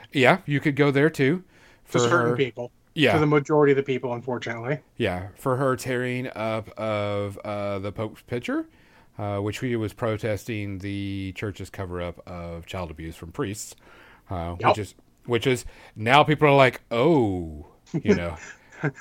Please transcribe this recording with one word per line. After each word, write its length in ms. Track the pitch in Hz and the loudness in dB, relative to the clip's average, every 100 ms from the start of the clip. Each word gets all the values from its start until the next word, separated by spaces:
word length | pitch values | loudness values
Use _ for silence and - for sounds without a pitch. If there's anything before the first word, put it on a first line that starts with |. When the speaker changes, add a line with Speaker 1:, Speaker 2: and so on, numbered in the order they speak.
| - | -6
Speaker 1:
Yeah, 280 | 151 123 180 - | 4 6 6 2
you 140 | 143 | 0
could 160 | 151 139 | 0 4
go 160 | 143 | 4
there 180 | 139 143 | 4 2
too. 280 | - 135 180 | 4 2 0
Speaker 2:
To 60 | - _ - _ - | -4 _ -20 _ -4
Speaker 1:
For 80 | 127 | 2
Speaker 2:
certain 300 | 120 123 120 | 4 4 4
Speaker 1:
her, 60 | 123 | 2
Speaker 2:
people. 360 | 127 - 120 - _ - | -2 -4 -12 -14 _ 2
Speaker 1:
Yeah. 180 | - | 4
Speaker 2:
to 60 | 180 | 6
the 80 | 151 | 4
majority 440 | 147 143 151 143 | 4 4 4 6
of 20 | 135 | 4
the 60 | |
people, 300 | 135 127 131 | 0 -4 -4
unfortunately. 680 | 120 117 117 - 113 117 147 - - | -6 -6 -6 -6 -6 -6 -6 -8 -4
Speaker 1:
Yeah, 300 | 107 90 98 - | -2 -2 -6 -6
for 220 | 139 127 | -2 0
her 180 | 135 127 | 0 0
tearing 520 | 135 123 127 123 127 - | -2 -4 -2 -4 -6 -6
up 340 | 110 110 107 - | -4 -4 -6 -6
of, 580 | 110 104 104 101 101 98 104 | -4 -2 -2 -2 -4 -8 -8
uh, 340 | 104 101 101 | -6 -4 -4
the 120 | 98 | -6
Pope's 300 | 101 107 - | -6 -8 -10
picture, 420 | - 120 127 294 320 _ _ _ _ - | -10 -8 -4 -6 -6 _ _ _ _ -8
uh, 220 | 104 101 | -4 -2
which 200 | 104 104 | -4 -4
he 160 | 131 117 | -4 -2
was 180 | 107 | -4
protesting 840 | - 117 107 117 104 - 107 101 95 | -4 -4 -2 -4 -4 -6 -8 -6 -8
the 540 | 98 101 98 98 95 92 | -6 -6 -6 -6 -8 -8
church's 340 | 107 95 95 | -8 -8 -12
cover-up 560 | - 95 87 87 85 - | -10 -8 -6 -8 -10 -14
of 380 | 90 85 85 85 | -12 -12 -12 -10
child 240 | 95 87 | -10 -8
abuse 240 | 78 80 78 | -10 -12 -12
from 160 | 85 | -12
priests, 440 | 85 120 104 - - - - - - - | -6 -6 -6 -12 -18 -20 -20 -20 -20 -10
uh, 260 | 90 85 87 | -8 -6 -2
Speaker 2:
Yep. 100 | 110 | 0
Speaker 1:
which 80 | 104 | 0
is, 160 | 98 - _ _ - | -4 -12 _ _ -2
which 220 | 117 131 | 0 2
is, 180 | 123 - - - - | -2 -4 -18 -20 -6
now 280 | 110 139 | 4 6
people 240 | 151 147 147 | 6 4 6
are 80 | 139 | 8
like, 260 | 127 - - | 6 2 -4
"Oh," 800 | 117 139 156 110 90 82 76 - _ _ | 2 4 4 4 0 -4 -10 -16 _ _
you 220 | 156 - 202 | -4 2 2
know. 200 | 85 80 | 0 -8
Speaker 2:
<laughs> 40 | - - _ - 143 - | -14 -20 _ -8 -6 -6